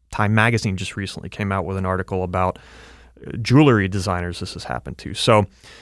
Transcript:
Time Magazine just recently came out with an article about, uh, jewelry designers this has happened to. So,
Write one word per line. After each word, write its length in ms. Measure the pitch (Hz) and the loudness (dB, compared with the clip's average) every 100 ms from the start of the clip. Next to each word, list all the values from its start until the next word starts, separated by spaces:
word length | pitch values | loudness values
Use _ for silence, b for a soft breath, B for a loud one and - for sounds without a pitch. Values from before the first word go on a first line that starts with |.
| _ | _
Time 240 | - 104 107 | -2 2 2
Magazine 400 | 113 117 110 90 | 2 2 0 -4
just 200 | 92 - | -6 -8
recently 320 | 98 - - | -10 -10 -12
came 220 | - 101 | -6 -4
out 160 | 98 85 | -4 -4
with 100 | 95 | -4
an 80 | |
article 380 | 95 92 92 95 | -2 -4 -4 -4
about, 380 | 92 92 92 - B B B B B - - | -2 0 0 -2 B B B B B -20 -12
uh, 60 | - | -8
jewelry 460 | 110 127 147 110 95 | 4 6 8 6 2
designers 500 | 98 95 87 87 85 | -2 -2 -4 -4 -8
this 160 | 92 | -10
has 80 | - | -10
happened 340 | - 60 67 64 | -8 -8 -10 -12
to. 160 | - | -10
So, 320 | - - 107 104 B B B | -2 4 4 4 B B B